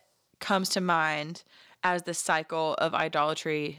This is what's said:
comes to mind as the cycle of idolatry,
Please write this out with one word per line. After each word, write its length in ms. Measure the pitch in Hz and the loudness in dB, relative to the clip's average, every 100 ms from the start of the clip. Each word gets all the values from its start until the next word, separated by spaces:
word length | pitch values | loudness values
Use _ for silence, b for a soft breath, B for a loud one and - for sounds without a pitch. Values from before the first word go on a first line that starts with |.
| _ _ _ - | _ _ _ -10
comes 280 | - 196 185 | 0 0 0
to 100 | 196 | 0
mind 600 | 180 165 156 151 151 170 B B B B | 2 2 2 0 -6 -10 B B B B
as 180 | 185 180 | 0 0
the 100 | 170 | -2
cycle 600 | 165 - 160 160 165 160 | -4 0 0 0 -2 0
of 180 | - 165 | 2 2
idolatry, 840 | 160 160 165 151 156 165 151 147 | 2 0 0 0 0 -2 -2 -2